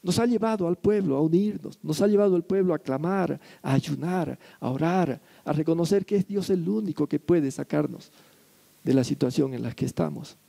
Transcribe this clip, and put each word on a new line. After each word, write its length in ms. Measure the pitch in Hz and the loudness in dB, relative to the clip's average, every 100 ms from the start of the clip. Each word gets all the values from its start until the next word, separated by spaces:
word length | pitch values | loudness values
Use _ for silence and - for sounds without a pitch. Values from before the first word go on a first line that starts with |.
Nos 180 | 180 180 | 0 0
ha 60 | 240 | 2
llevado 420 | 226 220 220 170 | 2 0 0 -2
al 80 | 175 | 0
pueblo 400 | - 208 185 135 | 2 2 2 0
a 60 | |
unirnos, 560 | 160 170 208 190 127 - | 4 4 2 -4 -12 -12
nos 180 | 147 156 | -6 2
ha 60 | 202 | 4
llevado 300 | 202 202 180 | 4 4 2
al 80 | |
pueblo 280 | 170 190 185 | 0 0 2
a 60 | 156 | 0
clamar, 640 | - 135 165 196 165 139 - - | -2 -2 0 0 -2 -4 -10 -10
a 100 | 139 | 0
ayunar, 640 | 135 156 135 165 185 147 127 - - | 0 0 -6 -2 -2 -4 -8 -16 -8
a 100 | 123 | -4
orar, 500 | 131 160 185 160 120 _ - | 0 0 2 0 -2 _ -14
a 80 | - | -4
reconocer 540 | 147 156 170 170 202 190 | -2 0 0 2 0 2
que 80 | |
es 140 | 202 185 | -2 0
Dios 220 | 202 180 | -4 -2
el 180 | 190 165 | -2 0
único 400 | 214 202 147 147 | -2 -4 -4 -2
que 100 | 147 | -2
puede 320 | - 175 139 | 2 2 2
sacarnos 640 | 131 139 147 147 - - _ _ _ _ _ _ _ | -4 -4 -2 -2 -6 -16 _ _ _ _ _ _ _
de 100 | 131 | 0
la 80 | 131 | 2
situación 520 | 127 143 131 131 135 | 2 -2 0 0 -2
en 80 | 123 | -2
la 120 | 120 | -8
que 120 | - 131 | -4 -6
estamos 500 | - 78 73 139 - | -2 -4 -4 -14 -20